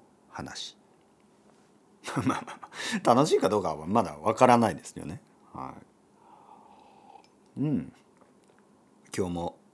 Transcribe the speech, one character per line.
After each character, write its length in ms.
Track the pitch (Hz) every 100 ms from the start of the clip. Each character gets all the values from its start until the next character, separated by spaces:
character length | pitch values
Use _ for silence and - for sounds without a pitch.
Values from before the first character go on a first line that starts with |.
| - _ _
話。 480 | - - - - - _ _ _ _ _ _ _ _ _ _ _ _
<laughs> 120 | - -
ま 60 |
あ 20 | 131
ま 100 | -
あ 40 | -
ま 140 | - - - - 214 330
あ、 20 | 233
楽 120 | 151
し 40 |
い 60 | 403
か 80 | -
ど 120 | 104
う 40 |
か 120 | 85 76
は 100 | 80
ま 180 | 110
だ 140 | 90 73
わ 180 | 90 113
か 120 | 127
ら 100 | 120
な 120 | 113
い 40 | 78
で 80 |
す 140 | - -
よ 80 | -
ね。 160 | - - _ -
は 200 | 127 131 - - _ _ _ - - - - - - - - - - - _ _ -
い。 40 |
う 40 | 147
ん。 280 | 117 65 - _ _ _ _ _ _ _ _ _ _ - -
今 120 | 92
日 60 |
も 240 | 85 85 - _